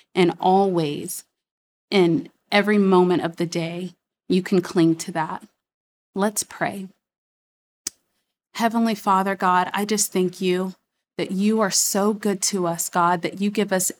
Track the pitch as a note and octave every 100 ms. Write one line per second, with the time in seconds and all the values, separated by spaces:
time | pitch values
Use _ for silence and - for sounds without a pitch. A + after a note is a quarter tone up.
0 | _ F3+ F3 E3+ F#3 F#3+ G3 F3 D3+ D3
1 | - - - _ _ _ _ _ _ G3+
2 | E3+ D#3 - _ _ G3+ G3+ G#3+ G3 F#3
3 | F3+ F3 E3+ E3+ E3+ F3 E3 F3 F3+ -
4 | _ _ - F#3 F3+ F#3+ - F#3 E3 D#3+
5 | - E3+ D#3 - - _ _ _ _ _
6 | _ G3 G#3 G#3+ - - - G3 F#3+ _
7 | _ _ _ _ _ _ _ _ - -
8 | _ _ _ _ _ - A3+ A#3 A3+ G3+
9 | G#3 F#3+ G3 F#3+ F#3 F3+ F3+ G3 G#3 G#3
10 | - F#3 F3+ F3+ F#3 F3+ F#3+ - _ _
11 | _ - - F#3+ G#3 A3 G3 - - G3
12 | G#3 G3+ G#3 G3 - G3 E3+ E3+ - F3+
13 | F3 F3 E3+ F#3+ G3+ G#3 G3+ F#3 -